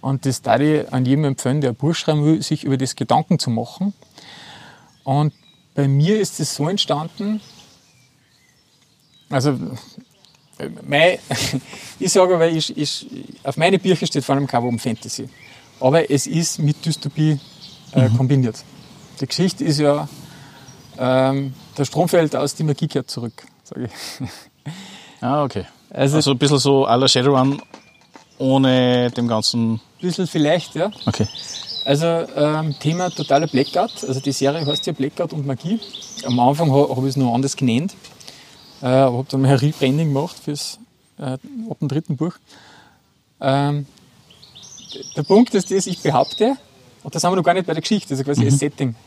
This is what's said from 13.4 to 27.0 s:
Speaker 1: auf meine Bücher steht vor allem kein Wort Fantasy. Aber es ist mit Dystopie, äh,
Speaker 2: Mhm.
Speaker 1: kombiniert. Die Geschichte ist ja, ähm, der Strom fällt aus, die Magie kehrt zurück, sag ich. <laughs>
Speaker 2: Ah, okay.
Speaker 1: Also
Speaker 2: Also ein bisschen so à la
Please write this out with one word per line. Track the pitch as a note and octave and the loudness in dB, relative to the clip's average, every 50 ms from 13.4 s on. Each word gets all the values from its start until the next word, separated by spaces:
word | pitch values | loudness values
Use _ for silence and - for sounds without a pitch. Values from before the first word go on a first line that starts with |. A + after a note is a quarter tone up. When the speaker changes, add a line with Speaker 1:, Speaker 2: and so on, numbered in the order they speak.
| - | -8
Speaker 1:
auf | C#3 B2 | -8 -4
meine | - D#3+ F3 G3 F#3 | 0 2 2 2 2
Bücher | - F#3 F#3 D3+ - | 2 2 0 0 0
steht | E3+ - D3+ C3 | -2 -4 -4 0
vor | - C#3+ | 0 0
allem | C#3 C#3+ | 0 0
kein | C3+ - B2 A#2+ | 0 -2 -2 0
Wort | B2 A#2+ A#2 | 0 -4 -2
Fantasy. | - A#2 A2+ - - A2 - - A2+ A#2 - - - - - - - - - - | -4 -4 -6 -6 -8 -12 -10 -10 -12 -14 -14 -20 -20 -20 -20 -20 -20 -20 -14 0
Aber | B2+ C3 C#3 E3 D#3+ - | 0 2 4 4 2 2
es | C#3+ C#3+ - | 0 0 0
ist | - - D#3+ E3+ - - - | 0 -2 -2 -2 -2 -2 0
mit | D#3+ C#3+ D3 - - | 0 0 0 0 -2
Dystopie, | E3 D3+ - - D3 - - D3+ D#3 D3+ C#3 - - - - - - - - - - - | -4 -4 -4 -6 -8 -2 0 2 2 2 0 -4 -12 -20 -20 -20 -20 -20 -20 -20 -4 2
äh, | C#3 B2+ A2 | 2 4 4
Speaker 2:
Mhm. | A2 | 4
Speaker 1:
kombiniert. | A#2+ C3 B2+ C#3+ C3+ B2+ A#2 A2 - - - - - - - - - - - - - | 2 2 2 2 2 2 0 -2 -6 -14 -20 -20 -20 -20 -20 -20 -20 -20 -20 -10 -10
Die | C#3+ | -8
Geschichte | C3+ - - E3+ F#3+ - - C#4 | -6 -2 0 0 0 0 -2 -2
ist | - D3+ C#3 | -2 0 2
ja, | D3+ D3 C#3+ D3 D#3 D3 - - - - - - - - - - - - - - - - - - | 2 2 2 2 -2 -8 -12 -18 -20 -20 -20 -20 -20 -20 -20 -20 -20 -20 -20 -20 -20 -20 -8 -4
ähm, | B2+ B2+ B2+ C3 C3 C3 C3+ C#3 C#3 C#3 C3 - - - - | 0 2 2 4 4 2 0 -2 -4 -6 -8 -12 -18 -18 -6
der | - C#3+ | -6 -4
Strom | - - D3 E3+ F3 | -4 0 0 0 2
fällt | - F3 D#3+ D3+ - | 4 2 2 2 0
aus, | C3 C#3 C#3+ - | -2 -2 -4 -4
die | - D#3+ | -2 -2
Magie | D3+ C#3+ - - D3+ | -2 0 -2 -2 -4
kehrt | - C#3 B2+ - | -2 -4 -6 -6
zurück, | - - A#2+ A2+ A2+ - - - _ _ _ | -8 -8 -8 -10 -10 -12 -20 -20 _ _ _
sag | - - - | -16 -12 -10
ich. | B2 A2+ - - - - - - | -10 -10 -10 -12 -14 -14 -12 -10
<laughs> | C3+ B2 - - - - _ _ _ D3 E3 F#3 G3 - - - - - - - | -12 -12 -12 -16 -20 -20 _ _ _ -16 -16 -16 -18 -20 -20 -20 -20 -20 -18 -8
Speaker 2:
Ah, | - A#2+ C3+ D3+ D3 | -4 -2 0 0 0
okay. | B2+ - G#2 F2+ - _ _ _ _ | -2 -4 -6 -10 -10 _ _ _ _
Speaker 1:
Also | - - C3 C#3 C#3+ | -4 0 0 2 2
Speaker 2:
Also | D#3 D3 C#3+ C#3 | 2 2 2 2
ein | B2 | 2
bisschen | C#3+ C#3 D3 C3+ | 2 2 2 4
so | B2 C#3 C#3 C#3 C#3 | 4 4 4 4 4
à | - A#2 | 4 4
la | B2 | 4